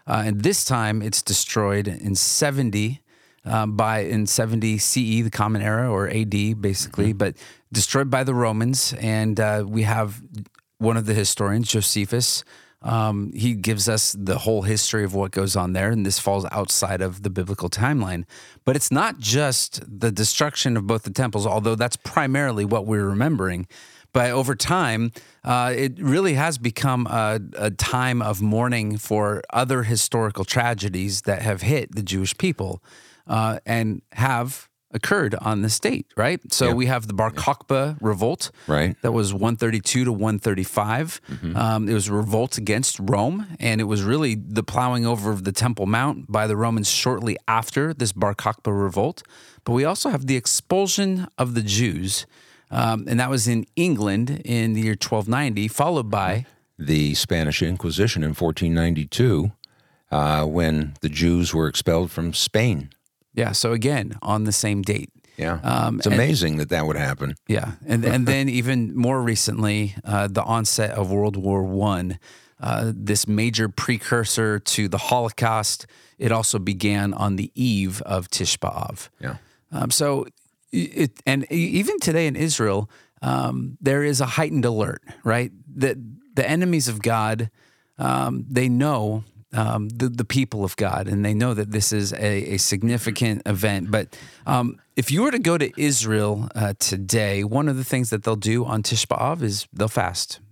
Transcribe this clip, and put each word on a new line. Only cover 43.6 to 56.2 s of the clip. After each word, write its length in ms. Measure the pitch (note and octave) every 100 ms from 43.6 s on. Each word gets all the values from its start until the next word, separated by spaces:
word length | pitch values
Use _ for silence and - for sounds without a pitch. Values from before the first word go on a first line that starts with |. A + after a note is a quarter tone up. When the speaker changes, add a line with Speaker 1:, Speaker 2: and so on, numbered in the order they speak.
Speaker 1:
and 180 | A#2 A2
it 60 | G#2+
was 160 | G#2+
really 320 | G2 C#3 D3+ G#2+
the 280 | - G#2+
plowing 420 | - - B2+ B2 A#2
over 260 | A#2 G2+
of 140 | G#2 F#2+
the 80 |
Temple 320 | F#2+ A#2+ A2+ G2
Mount 440 | A2+ C#3 - C3+
by 160 | G#2+ G#2+
the 100 | G#2
Romans 320 | A#2 A2+ G2+
shortly 480 | - C3 B2 A2+ - -
after 460 | A2+ A2+ - D3+
this 180 | D3 A2+
Bar 240 | G2 G2+ G2+
Kokhba 380 | A2 A2 - G2+
revolt. 460 | G2 G2 A#2+ - - - - -
But 80 | -
we 140 | A#2+ D3
also 240 | F#3+ -
have 180 | D3 C3
the 80 | C3
expulsion 920 | - - - F#3 G3 G3 G3 F#3 F3+ -
of 160 | B2
the 100 | A#2
Jews, 640 | G#2 G2+ A#2+ D#2 F#2+ - - _ - - -
um, 360 | - A#2 A2+ -
and 100 | A#2+
that 120 | B2+
was 180 | C3+ A2
in 180 | A#2 - -
England 640 | F3+ C3 G#2 G2 B2 D3
in 300 | - A#2+ A2+
the 80 | A2
year 140 | A2 G#2+
twelve 340 | - A2 G2+
ninety, 400 | B2 C#3+ G2+ G#2+
followed 400 | - D3 E3 A2
by 360 | G#2